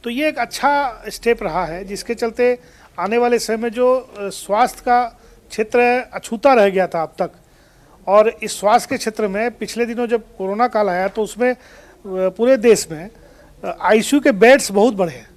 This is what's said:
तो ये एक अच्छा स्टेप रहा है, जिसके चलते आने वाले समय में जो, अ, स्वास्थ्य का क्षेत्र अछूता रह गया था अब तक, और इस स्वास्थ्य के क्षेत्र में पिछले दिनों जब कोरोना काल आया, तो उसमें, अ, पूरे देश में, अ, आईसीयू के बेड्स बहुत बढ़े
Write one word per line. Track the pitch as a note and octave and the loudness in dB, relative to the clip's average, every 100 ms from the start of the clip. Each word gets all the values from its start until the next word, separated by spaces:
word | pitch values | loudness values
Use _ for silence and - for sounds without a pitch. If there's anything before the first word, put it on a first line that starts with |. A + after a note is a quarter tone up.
तो | A#3 | -8
ये | A#3+ D4+ | -2 -2
एक | C#4+ | -2
अच्छा | A#3 - C4+ C#4+ C#4 - G#3+ | -8 -2 0 0 -2 -8 -14
स्टेप | - A#3 A#3 | -6 -2 -2
रहा | G3+ D#3 E3+ | -2 -4 -4
है, | E3+ G3 | -8 -10
जिसके | G3+ - A#3 | -12 -8 -6
चलते | G#3+ A3+ B3 B3 - _ - - | -6 0 0 0 -8 _ -20 -8
आने | F#3 A#3 | -2 0
वाले | A#3+ A#3+ | 2 0
समय | A3+ A3 | -2 -4
में | A#3 | -4
जो, | A3 B3 B3+ | 0 0 0
अ, | - G#3 | -4 -12
स्वास्थ्य | G3+ F#3+ - G#3 B3 - - | -12 -10 -4 0 0 -2 0
का | A#3+ A#3+ - - - _ | 0 0 -8 -20 -20 _
क्षेत्र | - G#3+ A#3+ A#3+ B3 A#3+ | -6 -2 2 2 2 -4
अछूता | G3 - A3+ C#4 | -14 -10 0 4
रह | B3 G3+ | 6 4
गया | F#3+ F3+ | 2 -2
था | E3+ | -2
अब | D#3 - | -6 -6
तक, | F3+ - _ _ _ _ _ _ - | -8 -8 _ _ _ _ _ _ 2
और | G3+ G#3+ - | 4 4 0
इस | G#3+ - | -10 -4
स्वास्थ्य | G3+ A#3+ - | 2 2 0
के | C4 | -6
क्षेत्र | A3+ G#3+ G#3+ | -6 -4 -4
में | F#3+ A#3+ | -2 -6
पिछले | A3 A3 A3 A#3 | -6 -10 -6 -4
दिनों | A#3 A#3+ | -4 -2
जब | A3+ A3 - | -2 -4 -10
कोरोना | F#3+ G3+ A#3+ | -6 -2 0
काल | A3 G3+ | 2 0
आया, | F3+ F#3+ | 0 -2
तो | A3 | -4
उसमें, | G3+ G#3 B3 | -8 -2 -2
अ, | A#3+ - - - _ G3+ | -2 -10 -20 -20 _ -10
पूरे | F#3 F#3 F#3 A#3+ C4 | -2 -2 0 2 4
देश | A3+ G#3 D#3+ | 6 4 2
में, | D#3 F#3 - - - - - | -12 -14 -20 -20 -20 -20 -14
अ, | F#3+ - | -12 -4
आईसीयू | - G#3 - C#4+ | 2 2 2 2
के | C#4+ | 2
बेड्स | G3+ A3 C4+ - | 4 6 6 4
बहुत | G3+ A#3 | 2 2
बढ़े | G3 F3 B2+ - | 2 -4 -6 -20